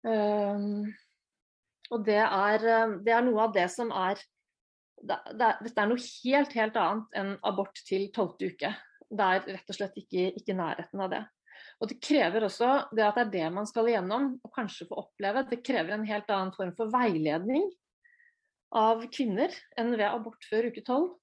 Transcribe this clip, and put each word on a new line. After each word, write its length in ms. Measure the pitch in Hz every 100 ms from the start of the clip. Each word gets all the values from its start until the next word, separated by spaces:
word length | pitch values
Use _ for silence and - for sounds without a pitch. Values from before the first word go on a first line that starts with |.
| 233
Ehm, 760 | 220 208 208 202 202 202 208 208 - _ _ _ _ _ _ _ _ -
og 160 | 233
det 160 | 208 208
er, 460 | 220 190 202 214 226
eh, 240 | 226 226 190
det 120 | 208 233
er 80 |
noe 240 | 247 214 220
av 80 | 202
det 100 | 175
som 180 | - 233
er, 300 | 190 185 202 - _ _ _ _ _ _ -
det, 160 | - 165 -
det 160 | 220 233
er, 160 | 196
dette 180 | 226 -
er 60 | 208
noe 160 | 247
helt, 500 | - - 247 277 277 233
helt 180 | 220 220
annet 340 | 208 214 220 -
enn 120 | 196 196 -
abort 340 | 190 196 - -
til 180 | 196 196
tolvte 400 | - 185 - 185
uke. 220 | 180 147 214 - _ -
Det 240 | 208 196
er 120 | 190 190
rett 240 | 190 -
og 80 | -
slett 160 | 196 196
ikke, 320 | - 180 185 -
ikke 160 | -
i 80 | 185
nærheten 460 | 185 180 190 196 190
av 40 | 190
det. 80 | 214 _ _ - - -
Og 80 | 220
det 140 | -
krever 400 | - 294 175 208
også, 280 | 214 - 240 269 -
det 140 | 220 208
at 100 | 208
det 80 |
er 100 | 226 190
det 140 | 160 180
man 100 | 214
skal 220 | 233 226
igjennom, 460 | 226 185 226 277 254
og 80 | -
kanskje 380 | - 214 - 175
få 100 | - -
oppleve, 400 | _ 202 226 262
det 160 | 240
krever 320 | - 247 165 214
en 80 |
helt 240 | 214 208 208
annen 240 | 196 190
form 220 | - 185 180
for 160 | 220
veiledning 800 | 247 240 165 156 156 196 269 392 - _ _ _ _ _ _ _ _ _ 226
av 240 | 220 226 240
kvinner 460 | - 247 196 320 - - -
enn 140 | 233
ved 100 | 233
abort 400 | 208 233 220 -
før 240 | - 214 233
uke 140 | 226
tolv. 300 | 220 254 359 -